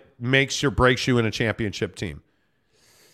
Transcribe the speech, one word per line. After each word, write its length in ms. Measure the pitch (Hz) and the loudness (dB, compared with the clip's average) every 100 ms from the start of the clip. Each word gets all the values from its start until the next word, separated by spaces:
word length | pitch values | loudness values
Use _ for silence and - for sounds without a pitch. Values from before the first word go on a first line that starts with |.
| - - | -12 -10
makes 420 | 117 135 135 - | 0 2 2 0
or 80 | 143 | -2
breaks 380 | 104 127 127 - | 4 4 4 2
you 100 | 120 | 2
in 80 | 110 | 2
a 40 | |
championship 640 | - 113 - 107 - 101 - | 0 -2 -2 -6 -4 -8 -6
team? 260 | 95 73 _ _ _ _ _ _ _ _ _ | -10 -10 _ _ _ _ _ _ _ _ _